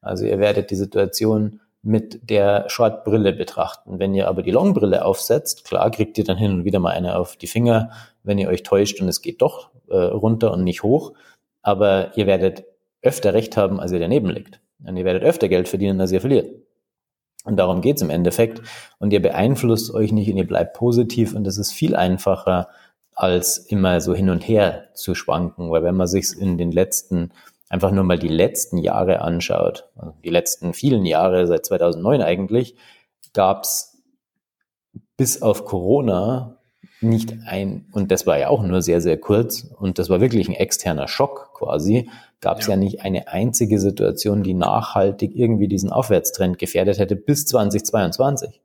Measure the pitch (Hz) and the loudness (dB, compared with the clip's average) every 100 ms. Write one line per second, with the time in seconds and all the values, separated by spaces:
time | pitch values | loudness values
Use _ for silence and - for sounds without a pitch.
0 | 101 92 104 101 104 101 101 95 98 98 | -8 -4 -2 0 2 0 -2 -4 -2 -2
1 | 98 - 107 110 107 104 _ _ - 110 | -2 0 0 2 -2 -6 _ _ 0 0
2 | 110 - - 107 101 101 - - 113 - | -2 -16 -2 2 4 2 -2 0 0 0
3 | - 107 98 101 87 - 82 - - 92 | 0 2 2 0 -6 -4 -6 -6 -14 -4
4 | 98 98 - 92 90 120 196 190 104 92 | -2 0 0 -2 0 2 4 2 2 2
5 | - 98 - 120 - - - 90 - - | 2 -2 0 0 0 -10 -4 0 0 0
6 | 104 - 95 92 107 95 87 95 87 87 | -4 -2 -2 0 0 0 0 0 0 -2
7 | 90 90 87 - 87 117 120 113 117 - | -2 -4 -4 -8 -6 0 4 2 0 -10
8 | - _ 101 101 92 90 - 98 101 - | -20 _ -2 -2 0 -2 2 2 2 0
9 | 92 85 - - 139 - - _ _ 95 | -4 -4 -8 0 0 0 -20 _ _ 0
10 | 90 101 110 113 117 90 90 87 104 139 | 0 0 0 2 0 0 -2 -2 0 0
11 | - - _ _ _ _ - 98 101 95 | 0 -18 _ _ _ _ -2 2 2 2
12 | 90 - 101 95 95 92 - _ _ _ | 0 -2 0 2 0 -2 -20 _ _ _
13 | 123 - - 104 113 - 98 95 87 90 | -2 0 0 0 0 0 0 0 -4 -4
14 | 85 135 98 - - - _ _ - 92 | 0 0 0 -6 -12 -20 _ _ -12 -6
15 | 92 92 120 - 104 92 90 95 98 95 | -2 2 2 2 2 2 0 -2 -2 0
16 | 95 92 131 135 - - _ _ _ _ | 0 0 2 0 0 -12 _ _ _ _
17 | _ _ _ _ - 95 92 90 127 143 | _ _ _ _ -4 0 2 2 0 0
18 | 87 80 87 - 113 - - - - _ | 0 0 0 2 0 -2 -18 -20 -20 _
19 | 104 101 90 - 107 135 123 110 - 107 | 0 2 2 2 0 2 2 0 0 -2
20 | 107 110 101 95 90 - 85 - 120 117 | 0 0 0 0 0 0 -2 0 2 2
21 | 117 120 107 107 98 95 104 - 156 - | 2 0 -2 -2 -6 -4 -8 -2 -2 0
22 | 90 92 - 92 - 90 87 - _ _ | 0 0 0 0 0 0 -2 -12 _ _
23 | _ - 92 90 87 - - 104 92 87 | _ -2 2 2 0 -4 -4 0 2 2
24 | 85 90 95 87 - 110 95 80 - - | 0 0 0 0 2 2 2 0 -14 -12
25 | - 87 - 82 87 - 85 82 85 92 | -6 -6 -2 -2 -4 -6 -2 0 2 0
26 | 87 95 - - 95 87 87 82 95 - | 0 0 -2 -4 -4 -2 0 0 0 -2
27 | - 90 87 _ - _ _ 92 92 98 | -4 -4 -4 _ -20 _ _ -2 0 2
28 | 92 87 85 80 95 - - 90 90 - | 2 2 0 2 2 0 -4 -2 0 0
29 | 92 - 82 85 - 50 50 - - - | 0 0 0 -4 -2 0 0 -2 -18 -18
30 | 82 - 85 85 - - 87 - 147 120 | -18 -14 -2 -2 -2 -6 -6 -2 0 2
31 | 90 78 92 92 87 85 - 92 85 80 | 2 2 2 2 2 0 0 0 0 0
32 | 98 139 85 90 95 117 123 _ - _ | 0 2 0 -2 0 -2 -2 _ -20 _
33 | _ _ - - 95 98 - - - _ | _ _ -8 0 2 2 -4 -6 -8 _
34 | _ _ _ _ _ _ _ _ _ - | _ _ _ _ _ _ _ _ _ -20
35 | _ - 127 - 110 101 - 95 90 143 | _ -2 -2 2 0 0 -2 -4 2 2
36 | 123 92 101 127 120 - _ _ - _ | 4 0 0 -2 -6 -16 _ _ -20 _
37 | 113 113 113 113 113 95 98 - - 107 | 0 2 0 -10 -8 -6 -6 -8 -8 -4
38 | 98 90 - 76 69 139 98 92 87 85 | 0 0 2 0 2 0 2 0 2 2
39 | 85 80 - 104 113 - - - 98 92 | 2 0 2 2 2 -6 -12 -6 -4 -4
40 | 87 92 123 113 - - 95 113 95 78 | 0 2 4 2 0 -2 -2 -2 -2 -4
41 | 69 - 139 - - - - 76 85 113 | -6 -2 -2 -2 -18 -10 -4 -2 2 0
42 | 117 - - _ - - - 98 98 - | 0 -14 -20 _ -4 -4 -2 0 0 -2
43 | 98 95 - 87 120 113 110 104 98 98 | -6 -6 -4 -4 -2 0 2 2 2 2
44 | 98 98 107 101 92 90 - 110 113 104 | -2 0 -2 0 0 0 0 0 0 0
45 | 98 98 - - 120 110 98 98 95 - | 0 0 -6 0 0 2 0 0 -2 -2
46 | 113 95 - - 92 90 87 - 92 98 | 2 0 0 -2 -2 -2 -2 0 0 0
47 | 98 101 - 147 - 123 104 104 - 110 | 0 -2 0 -2 2 0 2 0 -2 0
48 | 90 - 135 143 - - | 0 0 0 0 -8 -14